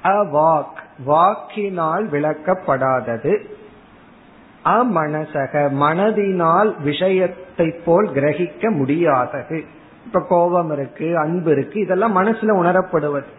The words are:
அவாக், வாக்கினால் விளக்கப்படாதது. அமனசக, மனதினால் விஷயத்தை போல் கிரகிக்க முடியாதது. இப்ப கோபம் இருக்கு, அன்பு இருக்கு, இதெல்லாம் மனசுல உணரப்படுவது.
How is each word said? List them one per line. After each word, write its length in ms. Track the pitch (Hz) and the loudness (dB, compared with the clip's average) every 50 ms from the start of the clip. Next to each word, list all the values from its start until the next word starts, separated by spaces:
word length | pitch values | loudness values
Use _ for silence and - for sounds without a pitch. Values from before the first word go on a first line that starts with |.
அவாக், 760 | - 180 196 208 208 175 139 147 156 165 160 151 139 - - - - - - - 127 | 2 2 2 2 0 0 2 2 4 4 4 2 0 -4 -12 -18 -20 -20 -20 -12 -2
வாக்கினால் 1000 | 131 147 160 175 190 214 202 - - - 214 202 196 190 175 165 156 160 185 220 208 | 2 4 4 4 4 2 -2 -8 -12 -8 -6 -6 -4 -4 -2 -2 -2 -2 -2 -4 -2
விளக்கப்படாதது. 1200 | 147 147 147 151 151 147 - - 185 185 - - 139 131 131 131 131 127 117 113 117 113 113 143 202 214 - - - - - - - - - - - - - - - - - - - - - - - - - | -2 -2 -2 -2 -4 -4 -2 -2 -2 -2 0 -2 -2 0 0 0 0 0 -2 -4 -6 -4 -2 -2 -2 -2 -4 -10 -18 -20 -20 -20 -20 -20 -20 -20 -20 -20 -20 -20 -20 -20 -20 -20 -20 -20 -20 -20 -20 -4 -2
அமனசக, 880 | 156 185 220 254 247 196 165 151 151 151 151 156 151 - 151 135 131 - 147 143 143 | 0 2 2 2 2 0 0 0 0 -2 -4 -6 -4 -4 -4 -4 -2 0 0 0 0
மனதினால் 1000 | 135 139 143 151 160 175 196 220 214 208 202 196 190 180 170 165 165 185 208 214 190 - | 2 2 2 2 2 2 0 0 2 0 0 0 0 2 2 4 4 4 2 2 0 -2
விஷயத்தை 840 | 143 147 147 147 180 190 190 185 185 175 175 - - - - - 170 160 - - - | -4 -4 -2 0 0 2 2 2 0 0 -4 -8 -18 -18 -2 0 0 0 0 -4 0
போல் 240 | 170 165 180 214 208 | 2 2 4 2 2
கிரகிக்க 600 | - 139 135 151 151 - 180 170 - - - 226 | 0 0 0 0 0 0 -4 -4 -4 -4 -2 -2
முடியாதது. 880 | 220 147 135 127 143 170 175 160 139 127 123 123 - 135 117 - 160 160 147 - - - - - - - - | 0 0 0 0 0 2 2 2 2 2 0 -2 -4 -10 -8 -8 -8 -10 -10 -12 -20 -20 -20 -20 -20 -20 -20
இப்ப 160 | - - 180 | -4 -4 -4
கோபம் 500 | - - 175 175 170 175 175 175 170 156 | 0 2 2 2 2 4 2 0 0 0
இருக்கு, 360 | 151 143 139 123 - - 156 160 170 165 | -4 -6 -6 -8 -8 -8 -4 -2 0 0
அன்பு 320 | 151 156 170 185 165 160 | 0 0 -2 -2 2 2
இருக்கு, 300 | 147 135 135 139 - 214 | 2 2 0 -2 -4 -4
இதெல்லாம் 360 | 202 170 185 180 214 233 202 | -2 0 0 0 0 2 2
மனசுல 380 | 185 190 220 226 220 - 214 214 | 2 2 2 0 0 0 2 2
உணரப்படுவது. 760 | 190 170 175 180 185 185 185 - 160 151 151 143 139 135 - - | 2 2 2 2 2 0 0 -2 -2 0 0 -4 -4 -6 -10 -20